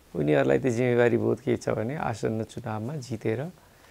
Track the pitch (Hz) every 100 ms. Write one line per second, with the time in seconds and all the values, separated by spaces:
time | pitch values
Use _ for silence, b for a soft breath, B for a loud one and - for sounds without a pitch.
0 | _ - 147 147 135 135 131 113 127 120
1 | 120 113 110 113 - 117 - 113 110 151
2 | - 110 127 110 110 - 113 110 110 156
3 | 120 113 113 110 160 - b b b